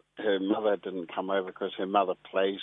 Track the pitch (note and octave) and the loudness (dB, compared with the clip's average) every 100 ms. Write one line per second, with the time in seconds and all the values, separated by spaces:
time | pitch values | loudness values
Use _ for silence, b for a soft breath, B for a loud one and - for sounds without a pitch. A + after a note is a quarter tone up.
0 | _ - G#2 F#2+ F#2+ A2 G#2+ G2 G2 F#2 | _ -4 0 2 2 2 2 0 -2 -6
1 | E2 - F#2 G2 F#2 - F#2+ - F#2+ G2+ | -6 -6 -2 -2 -2 -4 -6 -4 0 2
2 | F#2 F2 - F#2+ G2 G2 | 2 -2 -4 0 0 0